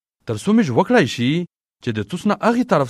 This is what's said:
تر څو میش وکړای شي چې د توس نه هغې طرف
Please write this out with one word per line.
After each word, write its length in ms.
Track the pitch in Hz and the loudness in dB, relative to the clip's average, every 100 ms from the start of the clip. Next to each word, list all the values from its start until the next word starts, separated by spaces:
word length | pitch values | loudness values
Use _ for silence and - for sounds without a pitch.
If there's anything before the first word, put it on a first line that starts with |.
| _ _ - | _ _ -10
تر 80 | 107 | -6
څو 160 | - 220 | 0 2
میش 140 | 175 | 2
وکړای 360 | 120 190 247 135 | 0 2 2 2
شي 180 | - 120 160 175 _ _ _ | 0 -2 -2 -6 _ _ _
چې 80 | - 107 | -6 -6
د 20 | 101 | -6
توس 160 | 180 208 | -4 -2
نه 40 | 202 | 0
هغې 260 | 208 240 - | 0 0 0
طرف 160 | 165 | 0